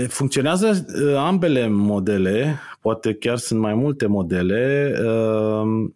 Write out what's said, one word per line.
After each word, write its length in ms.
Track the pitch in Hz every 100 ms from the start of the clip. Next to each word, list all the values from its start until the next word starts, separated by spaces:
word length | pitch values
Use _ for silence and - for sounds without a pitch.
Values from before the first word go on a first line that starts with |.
| 123
funcționează, 800 | - 135 143 135 185 220 196 - - 143
uh, 100 | 139
ambele 520 | 156 190 170 131 113
modele, 920 | 104 104 101 95 101 92 107 143 139 - -
poate 300 | 110 113 117
chiar 240 | 107 120 123
sunt 220 | - 110
mai 140 | 110
multe 320 | 110 143 139 110
modele. 880 | 101 85 90 90 107 131 143 143 90 113
Uh, 840 | 113 110 110 107 107 110 110 107